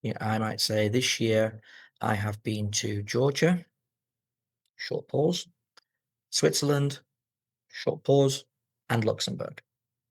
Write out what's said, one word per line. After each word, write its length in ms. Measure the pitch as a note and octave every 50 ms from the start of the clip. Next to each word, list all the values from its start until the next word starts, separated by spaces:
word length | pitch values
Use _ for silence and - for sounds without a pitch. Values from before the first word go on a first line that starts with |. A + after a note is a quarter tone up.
yeah, 160 | _ C3+ C3+ -
I 180 | - G#2+ A2
might 240 | A2 A2 A2 G#2+ G#2+
say, 260 | - - A2 G#2+ G#2+
This 320 | G#2+ G#2 B2+ B2+ B2+ - -
year 420 | A#2 A2+ A2 A2 A2 A2 A2+ A2 _ - - - - - _ _
I 140 | - A2 A2
have 260 | G2 G#2 G#2+ G#2 G#2 _
been 280 | - A2 G#2+ G#2+ G#2
to 320 | G2+ - - A2 G#2 G#2 G2+
Georgia, 640 | G2+ - A#2 B2+ C#3+ C#3 - - E3 F3+ F3 - _ _ _ _ _ _ _ _ _ _ _ _ _ _ _ _ _ _ _ _ _ _
short 320 | _ - - - - -
pause, 400 | _ - C3 D3 E3 F3+ F3 - - _ _ _ _ _ - _ _ _ _ _ _ _ _ _ _
Switzerland, 720 | - - - D#3 D3+ - - C#3+ D3 C#3+ C#3+ C#3+ C#3 - _ _ _ _ _ _ _ _ _ _ _ _ _ _
short 340 | _ - - - - - -
pause, 420 | - C#3 C#3 C#3 C3+ C#3 - - _ _ _ _ _ _ _ _ _
and 160 | A#2+ A#2 A2
Luxembourg. 560 | G#2+ G#2+ G2+ - - - - - - - - _ _ _ _ _ _ _ _ _ _